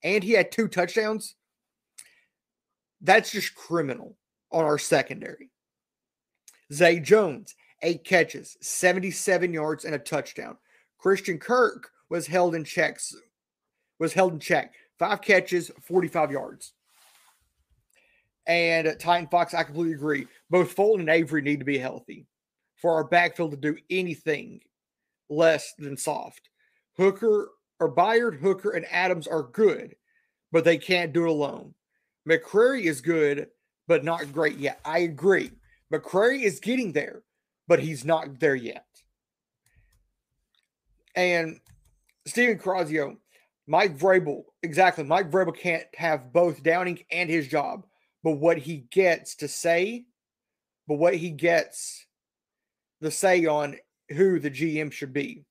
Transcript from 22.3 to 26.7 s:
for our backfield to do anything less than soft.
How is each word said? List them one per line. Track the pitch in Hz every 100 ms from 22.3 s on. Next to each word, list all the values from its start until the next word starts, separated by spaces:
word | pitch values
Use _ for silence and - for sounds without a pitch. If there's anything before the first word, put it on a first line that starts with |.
| _ _ _ _ _
for | 175
our | 160
backfield | 151 175 175 - 170
to | 143
do | 147 156 _
anything | 185 180 147 - 147 - - _ _ _ _ _ _ _
less | 147 165 151 - -
than | 147 139
soft. | - 147 - - _ _ _